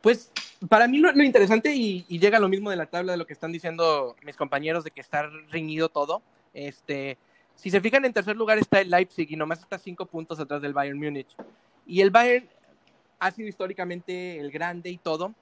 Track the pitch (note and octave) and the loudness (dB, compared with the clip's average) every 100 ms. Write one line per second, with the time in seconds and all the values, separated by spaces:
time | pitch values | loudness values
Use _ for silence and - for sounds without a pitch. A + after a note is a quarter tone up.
0 | G#3+ A#3 - - - _ F3 A3 A#3+ C#4 | 4 2 -2 -14 -14 _ 4 4 6 6
1 | F4 C#4 C#4 B3 G3 A3 D4+ C#4 A3 F3+ | 6 6 6 6 6 4 2 0 -2 -4
2 | - E3+ G3 A3 F#3+ F#3+ G#3 F3+ D3+ F3 | -8 2 4 4 2 0 -4 -6 -6 -6
3 | F#3 F3 E3 D3 D#3+ E3+ F3 E3 E3 D3 | -4 -6 -8 -10 -10 -8 -8 0 0 2
4 | B2+ - D3 - C#3 C#3+ D#3 E3+ D#3+ - | -2 -8 -20 -8 -4 -4 -2 -4 -6 -16
5 | - D3 D3+ D#3 D3+ E3 D#3 D#3 E3 D3 | -6 -6 -6 -12 _ -8 -6 -4 -2 -2
6 | C#3+ F#3+ _ _ _ C#3+ C#3+ - - C#3 | -2 -4 _ _ _ -14 -14 -14 -10 -8
7 | C#3 C3 _ _ _ _ F#3+ F#3+ G#3 C4+ | -8 -12 _ _ _ _ 0 0 4 2
8 | C4 A3 F#3 A3 A3 G#3+ - G3 F#3 F3 | 2 -2 -4 -4 0 2 4 2 4 2
9 | F#3 - D3+ D#3 D3+ E3 _ F#3 - F3 | 0 -4 -8 -6 -6 -6 _ -14 -12 -14
10 | F3+ E3 D#3+ D#3+ C#3+ D3 C#3+ C#3+ C#3+ C#3 | -12 -12 -10 -10 -8 -8 -4 -4 -4 -6
11 | D3+ C#3+ - - - _ _ _ - F3+ | -8 -8 -14 -20 -20 _ _ _ -4 2
12 | F#3+ A3 A#3+ B3 B3 _ _ _ _ _ | 4 6 4 0 -2 _ _ _ _ _
13 | _ _ F#3 F#3+ G#3+ - F#3 F3+ F3 F3 | _ _ -6 -6 -14 -8 -10 -6 -8 -8
14 | E3+ F3+ F3+ E3 C#3+ D3+ E3+ F3 F3+ F3+ | -10 -10 -10 -12 -12 -8 -8 -8 -12 -10
15 | E3+ D#3 F#3 A3+ | -6 -4 -6 -10